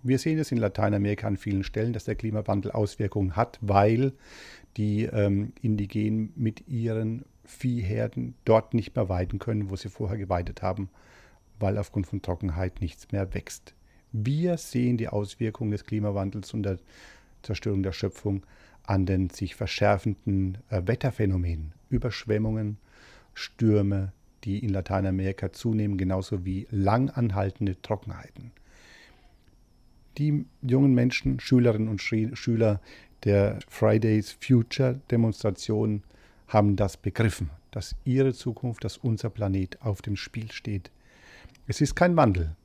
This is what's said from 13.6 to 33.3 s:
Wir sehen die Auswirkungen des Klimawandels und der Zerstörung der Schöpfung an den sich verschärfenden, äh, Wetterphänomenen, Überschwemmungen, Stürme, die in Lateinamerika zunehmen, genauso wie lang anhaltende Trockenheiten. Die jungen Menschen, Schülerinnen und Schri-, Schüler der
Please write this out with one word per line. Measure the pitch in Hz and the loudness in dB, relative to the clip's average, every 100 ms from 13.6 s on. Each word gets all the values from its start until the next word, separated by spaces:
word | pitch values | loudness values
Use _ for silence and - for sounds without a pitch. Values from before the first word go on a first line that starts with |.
| - _ _ _ _ | -20 _ _ _ _
Wir | 113 107 147 175 170 | -4 -2 0 0 -2
sehen | - 120 123 120 | -2 0 2 0
die | 110 | 0
Auswirkungen | 104 101 - 113 - 113 | -4 -4 -4 -6 -2 -4
des | 104 | -4
Klimawandels | - 107 104 101 98 104 95 | -4 -2 -2 0 -2 -4 -8
und | 113 | -4
der | 101 92 - - - - _ _ | -2 -4 -8 -20 -20 -20 _ _
Zerstörung | - 104 - 98 | -8 -6 -2 -2
der | 95 | -2
Schöpfung | 90 101 - 104 98 - - - - | -2 -6 -4 -4 -4 -6 -20 -20 -20
an | - 98 92 | -2 0 2
den | 92 92 | 2 0
sich | - 95 | -2 -8
verschärfenden, | - 95 - 104 101 - 98 - 98 95 95 - | -6 -6 0 2 2 0 -4 -2 0 0 -4 -6
äh, | 104 | -4
Wetterphänomenen, | 90 117 135 - 104 92 87 80 78 - _ | -2 -2 -2 0 0 0 -2 -4 -8 -14 _
Überschwemmungen, | 123 120 - - 107 110 110 107 104 _ - - - _ | -2 -2 -8 -2 0 0 -2 -4 -6 _ -20 -20 -20 _
Stürme, | - - - 113 104 101 98 98 - _ _ | -14 -14 2 4 6 4 0 -2 -8 _ _
die | - 101 | -6 -4
in | 107 | -2
Lateinamerika | 95 90 95 95 95 95 98 92 | -2 0 0 0 0 -2 -4 -6
zunehmen, | - 117 110 104 98 | -4 -2 0 0 0
genauso | 92 95 95 101 | 0 0 -2 -4
wie | 90 92 - | -4 -6 -4
lang | 104 98 110 135 | 0 2 4 2
anhaltende | - 117 98 98 - 101 92 | 2 0 2 0 0 -2 -4
Trockenheiten. | - 107 - 87 - - 117 - - - - - - - - _ _ _ _ _ _ _ _ - | -4 -6 -6 -14 -14 -18 -20 -20 -20 -20 -20 -20 -20 -20 -20 _ _ _ _ _ _ _ _ -4
Die | 151 147 - _ | 0 0 -2 _
jungen | 131 127 139 | 0 4 6
Menschen, | 127 123 - - 127 | 6 4 2 -2 -4
Schülerinnen | - 127 120 107 110 | 4 6 6 4 0
und | 104 | -2
Schri-, | - 110 110 | -2 0 0
Schüler | 120 - 113 110 101 - - - _ | -2 -2 2 4 2 -4 -20 -20 _
der | - | 2